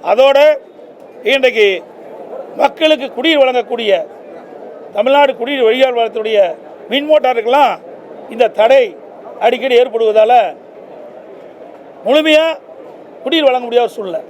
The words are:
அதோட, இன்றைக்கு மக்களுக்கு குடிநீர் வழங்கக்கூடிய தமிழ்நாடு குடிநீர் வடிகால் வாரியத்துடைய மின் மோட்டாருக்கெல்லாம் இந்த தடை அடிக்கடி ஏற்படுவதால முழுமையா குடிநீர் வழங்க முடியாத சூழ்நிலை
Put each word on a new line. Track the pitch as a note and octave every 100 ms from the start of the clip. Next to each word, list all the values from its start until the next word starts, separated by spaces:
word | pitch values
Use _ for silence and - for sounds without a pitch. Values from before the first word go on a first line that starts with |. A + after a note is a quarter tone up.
| D#3+
அதோட, | G#3+ C4+ C#4 D4+ C#4+ - - - - - - -
இன்றைக்கு | C4+ B3+ A3 G#3 F#3 - - - - - - - -
மக்களுக்கு | C#4 - D#4 D4+ C4+
குடிநீர் | - D4+ D4+
வழங்கக்கூடிய | C4 B3 B3 A#3 A3 F#3 D#3 - - - - - - - - G3+
தமிழ்நாடு | A#3 C#4 C#4+ B3+
குடிநீர் | A#3+ C#4+ A3+
வடிகால் | B3+ C4 A#3+
வாரியத்துடைய | A3+ A3+ A3 G#3+ F#3 D3 - - -
மின் | C4 D4
மோட்டாருக்கெல்லாம் | D4+ B3+ A#3+ A3 C4+ C4 E3+ - - - - -
இந்த | A3+ A#3 -
தடை | A3 C4+ A3 D#3 - - - -
அடிக்கடி | A3 B3 C4 A#3+
ஏற்படுவதால | B3+ A3+ A3 G#3+ A3 B3 F#3+ - - - - - - - - - - - - - - - G3+
முழுமையா | D4 D#4 D4+ D#4+ D4+ - - - - - -
குடிநீர் | B3+ D#4+ C#4+
வழங்க | B3+ A#3+
முடியாத | A#3+ A#3+ -
சூழ்நிலை | F#3+ D#3+ -